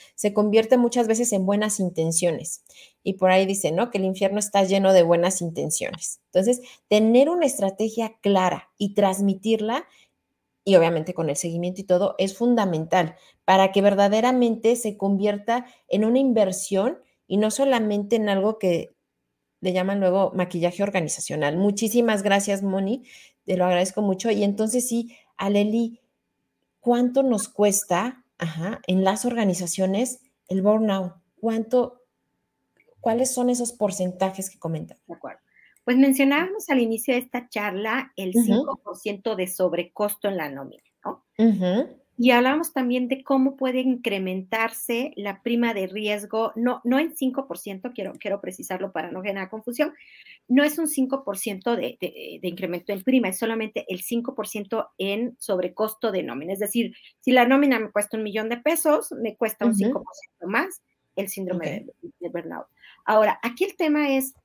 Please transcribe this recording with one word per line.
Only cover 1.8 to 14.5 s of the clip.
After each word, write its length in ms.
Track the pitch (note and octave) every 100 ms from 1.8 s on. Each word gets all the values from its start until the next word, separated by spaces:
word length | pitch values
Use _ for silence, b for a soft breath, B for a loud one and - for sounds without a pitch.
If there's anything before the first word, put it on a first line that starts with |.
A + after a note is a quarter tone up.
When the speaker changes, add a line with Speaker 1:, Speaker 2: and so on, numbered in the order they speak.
| F3+ E3 D#3+ E3 F3 D#3 D#3 - _ b b b
Speaker 1:
Y 80 | -
por 180 | F#3+ F#3
ahí 160 | F#3 F#3+
dice, 240 | G3 D3+
¿no? 220 | E3 A#3+
Que 60 | G3+
el 80 | F#3+
infierno 340 | F#3+ G3 G3+
está 240 | G#3 G3+
lleno 280 | F#3+ G3 F#3+
de 120 | F#3+
buenas 360 | E3+ E3+ F3+ F#3+
intenciones. 800 | E3+ E3 D3 - - - - - _
Entonces, 300 | F3+ G3+ B3 B B -
tener 420 | G#3 A3 A#3+ C#4+
una 160 | F4 D4+
estrategia 680 | - G3 F#3+ A3 A3 A3 -
clara 500 | G3+ G3 F#3 - - -
y 180 | G3+
transmitirla, 920 | G3+ G3 F#3+ G3+ F#3+ A3 A3 G#3+ B3+ F4 b b _ _ _ _ _
y 100 | -
obviamente 400 | F#3 E3 E3 D#3+
con 160 | F3 D#3+
el 60 | D3
seguimiento 440 | E3+ E3+ F3 F#3
y 40 |
todo, 320 | G3 F3+ G3 -
es 180 | G3 -
fundamental 800 | A#3+ A#3 G3 D#3+ D#3+ F#3 D#3+ b b b
para 260 | - F#3+ F#3+
que 100 | G3
verdaderamente 920 | G3+ G3 G3+ G#3+ A#3+ B3+ A#3+